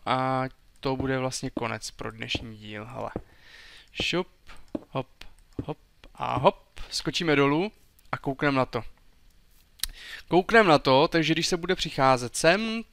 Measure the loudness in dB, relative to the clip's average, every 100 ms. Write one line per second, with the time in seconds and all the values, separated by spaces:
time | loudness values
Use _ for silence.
0 | -2 -2 0 -2 -4 -8 _ -8 -4 -2
1 | -2 -2 -2 -4 -6 -6 -6 -6 -10 -10
2 | -12 -10 -6 -6 -6 -14 -14 -12 -12 -10
3 | -8 -10 -12 -20 -20 -20 -20 -20 -18 -6
4 | -2 -2 -4 _ -20 -18 -12 -12 -8 -8
5 | -8 -14 -20 -20 _ -12 -10 -10 _ _
6 | -20 -8 -4 2 0 0 _ -16 -10 -8
7 | -6 -4 0 4 4 2 -2 _ _ _
8 | -10 -8 -6 -2 0 2 0 -2 -8 -16
9 | -20 _ -20 _ _ _ _ -10 -10 -10
10 | -16 -16 2 2 6 6 8 6 6 4
11 | 6 2 2 0 0 -2 -2 -2 -2 2
12 | 4 4 0 2 4 4 0 -6 -8